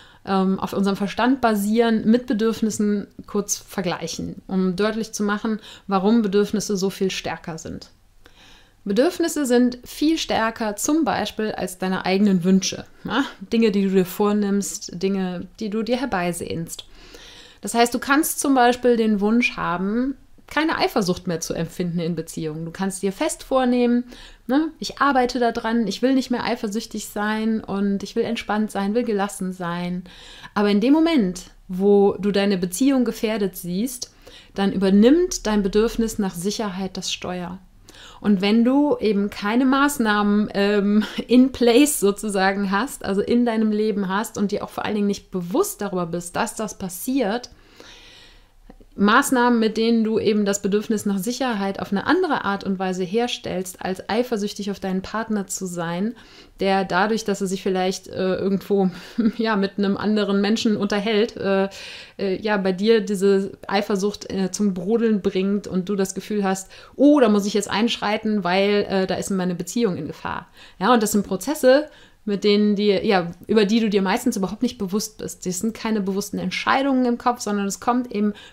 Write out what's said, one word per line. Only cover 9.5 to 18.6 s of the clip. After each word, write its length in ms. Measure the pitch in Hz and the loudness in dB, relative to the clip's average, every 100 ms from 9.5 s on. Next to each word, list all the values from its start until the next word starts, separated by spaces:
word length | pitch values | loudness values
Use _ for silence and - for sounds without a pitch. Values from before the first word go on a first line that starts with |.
| 247 247 247 | 4 4 0
viel 320 | - - 302 320 | -10 -2 0 0
stärker 600 | - 208 226 226 220 208 | 0 -2 -2 -2 -4 -2
zum 280 | - 311 | 0 2
Beispiel 460 | 247 - 208 - 214 | 2 0 -2 -4 -6
als 260 | - 185 - | -4 -6 -4
deine 300 | 185 185 - | -2 -2 0
eigenen 380 | 190 208 190 | 4 4 4
Wünsche, 420 | 175 190 190 - - - | 4 4 2 -6 -12 -12
ja? 200 | - 214 262 - 190 | -4 -2 -2 -6 -2
Dinge, 200 | 233 226 | 2 4
die 100 | 202 | 4
du 80 | 196 | 2
dir 160 | 190 185 | 2 2
vornimmst, 960 | - 208 208 202 202 190 - - 175 | 0 0 2 2 0 -2 -8 -10 -6
Dinge, 460 | 190 196 185 175 190 - | -2 -2 -4 -6 -10 -10
die 100 | 220 | -6
du 120 | 214 | -4
dir 140 | 220 240 | -2 -2
herbeisehnst. 880 | 262 190 175 170 - - 165 - - - - - - - - - | -2 -2 -2 -4 -6 -8 -8 -12 -18 -20 -20 -20 -20 -20 -20 -14
Das 140 | 202 | -4
heißt, 180 | 233 240 | 2 2
du 60 | 247 | 2
kannst 400 | - 277 320 - | 0 2 2 0
zum 160 | 294 | 2
Beispiel 420 | 262 | 4